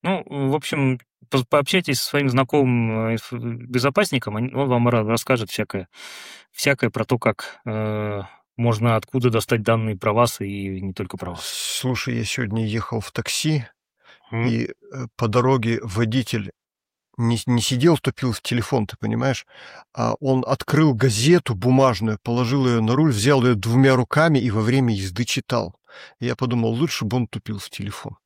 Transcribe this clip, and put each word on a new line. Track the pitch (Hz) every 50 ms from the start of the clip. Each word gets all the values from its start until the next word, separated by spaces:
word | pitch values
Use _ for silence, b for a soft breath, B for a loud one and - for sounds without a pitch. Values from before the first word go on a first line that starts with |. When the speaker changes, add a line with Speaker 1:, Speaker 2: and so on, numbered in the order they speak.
Speaker 1:
Ну, | - 170 190 170 - - - 143 139 135
в | 139
общем, | 151 - - - 151 135 131 127 123 _ _ _ _ - _
по-, | - 135 123 _
пообщайтесь | - 147 143 - - 185 175 - 135 -
со | - -
своим | - 147 143 135
знакомым, | 120 131 135 127 - 147 135 127 123 120 117 113 110 110 113 110
э, | 113
инф-, | 113 - - 123 120 120 120 117 120 120
безопасником, | 123 123 123 117 143 143 202 208 175 - 123 - 107 104
он, | 107 120 123 -
он | 123 139 127
вам | 123 120 120 120
ра-, | 117 117 107
расскажет | 107 117 120 - - 131 117 110 -
всякое, | - - - _ - 101 90 _ B B B B B B B B B B B B
всякое | _ - - 143 139 - - 113
про | - 117 110
то, | - 131 120
как, | - 113 107 - - - - - _
э, | - 107 107 110 107 107 107 104 104 104 101 95 95 B B _ _ _
можно | - 117 120 113 104 113 120 113
откуда | 110 - _ - 131 120 123
достать | 113 113 - - 123 110
данные | 104 - 113 113 113 110 104
про | 92 - 110
вас | 104 113 120 117 - -
и | 104 98 101 101 98 98 95 95
не | 95 98 92
только | - 98 92 - 90
про | 92 90
вас. | 87 85 -
Speaker 2:
Слушай, | - - - - - - - - 127 127 110 - 123 120
я | 117 113
сегодня | - - - 120 101 104 113 113
ехал | 104 107 113 101 - - 110
в | 101 -
такси, | _ - 113 - - - - 156 156 143 117 - _ _ _ _ _ b b b b b b _
Speaker 1:
Мгм. | 110 113 117 123
Speaker 2:
и, | 117 113 117
э, | - - _ _ - - 131 123 120 _
по | - 120 113
дороге | 104 123 123 127 135 127 110 113 117 -
водитель | - 117 90 113 120 110 113 131 117 - - 110 98 95 - _ _ _ _ _ _ _ _ _ _ _ _ -
не | 117 117 120 113
с-, | -
не | - 120 117
сидел, | 107 - 135 123 135 170 160 135
тупил | - 139 - - - 127
в | 107 -
телефон, | - - 120 123 104 - 139 123 107
ты | - - _
понимаешь? | - 107 110 117 123 135 123 - - B B B B B B B B B _
А | - 117 113 110 -
он | 151 131 131 127 127
открыл | - 135 - - - - 160 156 151 127
газету | 107 131 135 104 104 117 151 180 175 - - 117
бумажную, | 92 95 123 127 131 135 131 117 92 113 110 107 101
положил | _ - 117 123 127 113 135 139 131
ее | 127 120 117
на | 110 110 120
руль, | 147 160 156
взял | 123 104 101 135 147 135
ее | 120 127 123
двумя | 101 92 113 117 131 135 135 131
руками | 123 123 _ - 151 160 165 151 131
и | 110 123
во | 101 110
время | 107 113 127 135 131 117 107
езды | 98 95 95 90 104 120
читал. | - - 135 - - 131 117 101 85 - _ B B B B B B B B
Я | 117 123 123
подумал, | - 131 120 120 120 113 113
лучше | 113 113 151 165 - - -
бы | 101 117
он | 127 120
тупил | - - 107 _ - 107 98
в | - -
телефон. | - - 101 101 98 - - 104 98 _ _